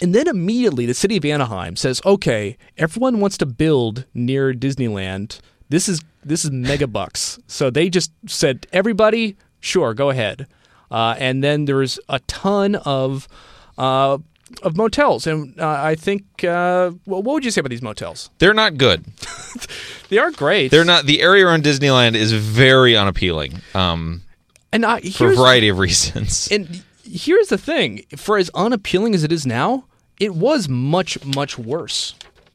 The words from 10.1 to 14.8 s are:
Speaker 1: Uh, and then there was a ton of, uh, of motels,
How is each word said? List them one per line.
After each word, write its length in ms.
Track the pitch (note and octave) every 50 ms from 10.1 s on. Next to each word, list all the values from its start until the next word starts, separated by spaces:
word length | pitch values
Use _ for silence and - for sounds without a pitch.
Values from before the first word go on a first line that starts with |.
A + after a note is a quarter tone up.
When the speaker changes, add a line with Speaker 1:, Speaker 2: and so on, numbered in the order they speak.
| C3 B2+ A2+ G2+ - - C#3 - _ _ _ _ _ _ _ -
Speaker 1:
Uh, 240 | - A2+ A2+ A2+ A#2 -
and 260 | C3 B2+ C3 C3+ C3+
then 220 | C#3+ D3 D3 D3
there 100 | C#3 C3+
was 240 | C3+ C3+ C3 - - - -
a 120 | - B2+
ton 540 | - - - - - G3 G3+ G3+ G3 G3+ G#3
of, 520 | - - C#3+ C#3 C3+ C3+ C3+ C3+ C3+ - - - - - - - - - _ _
uh, 400 | - C3 C3 C3 C3+ C3+ C3+ C#3 C#3+ D#3 _ _ _ _ - - - -
of 140 | F#3+ D#3
motels, 500 | F3+